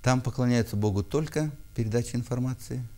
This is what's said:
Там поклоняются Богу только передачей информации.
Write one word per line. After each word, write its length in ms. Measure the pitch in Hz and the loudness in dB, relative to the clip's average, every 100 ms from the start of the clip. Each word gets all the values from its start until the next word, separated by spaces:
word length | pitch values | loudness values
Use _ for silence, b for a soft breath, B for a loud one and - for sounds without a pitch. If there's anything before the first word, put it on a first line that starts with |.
Там 180 | - 127 | 4 2
поклоняются 560 | 123 113 123 120 110 101 | 2 0 2 4 2 2
Богу 260 | 107 98 | 2 2
только 480 | 101 143 156 - 151 143 - | 0 0 0 -2 -2 -4 -10
передачей 440 | - 110 117 117 120 | -4 0 0 0 -4
информации. 680 | 120 123 127 127 - 127 120 | -2 -2 -2 -4 -6 -8 -8